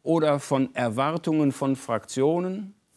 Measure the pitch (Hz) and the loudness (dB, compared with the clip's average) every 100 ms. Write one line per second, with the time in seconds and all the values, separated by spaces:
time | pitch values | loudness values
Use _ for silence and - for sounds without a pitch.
0 | 147 165 151 143 - 139 127 - 120 110 | 0 2 2 0 0 0 0 0 -2 0
1 | 143 165 165 156 143 - 135 131 - 110 | -2 -2 0 2 2 0 -2 -2 -2 -4
2 | - - 139 170 185 196 196 - _ | -4 0 2 2 -2 -6 -12 -16 _